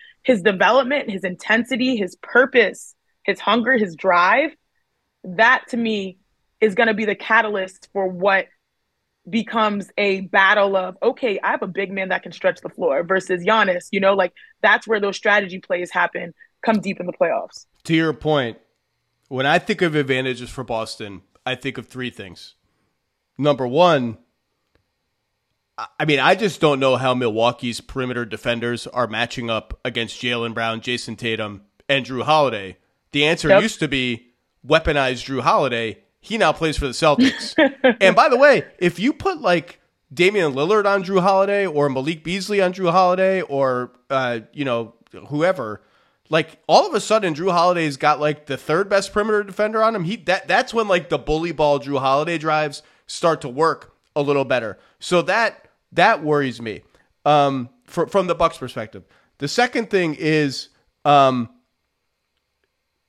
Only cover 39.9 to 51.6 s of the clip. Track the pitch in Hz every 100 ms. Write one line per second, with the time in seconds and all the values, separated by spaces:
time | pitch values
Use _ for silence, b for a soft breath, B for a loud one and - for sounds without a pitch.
39.9 | _ _ 139 185 208 160 131 160 214 202
40.9 | 196 185 190 185 190 196 202 190 147 143
41.9 | 131 139 165 160 196 190 202 180 185 180
42.9 | 180 180 185 190 190 - 139 135 123 123
43.9 | _ - 135 123 117 110 120 135 117 113
44.9 | - _ 92 - 147 170 170 110 101 _
45.9 | _ _ _ - 156 156 - - 190 381
46.9 | 311 - 214 190 147 185 175 175 175 156
47.9 | 135 151 143 151 151 - 131 - 160 196
48.9 | 202 196 214 220 208 202 185 214 220 220
49.9 | 220 165 226 - 185 - 185 254 226 208
50.9 | 175 - 147 - 156 170 151